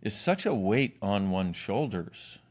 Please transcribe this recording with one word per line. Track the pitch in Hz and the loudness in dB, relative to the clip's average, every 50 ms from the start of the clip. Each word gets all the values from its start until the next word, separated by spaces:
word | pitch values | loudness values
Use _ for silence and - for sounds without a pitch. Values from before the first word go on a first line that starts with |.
is | - 107 - | -4 -2 -2
such | - - 170 185 190 - | 0 2 2 0 2 0
a | 220 151 | 0 0
weight | 110 95 95 110 131 135 117 - - | 2 2 2 4 4 2 2 -2 -2
on | - 98 101 101 98 95 | -2 0 2 2 2 2
one's | 92 95 95 90 85 | 2 2 0 0 -2
shoulders. | - - - 98 123 151 123 98 90 82 - - - - - - - _ _ | -4 -4 -2 -2 0 0 -2 -2 -4 -6 -8 -12 -16 -18 -18 -18 -20 _ _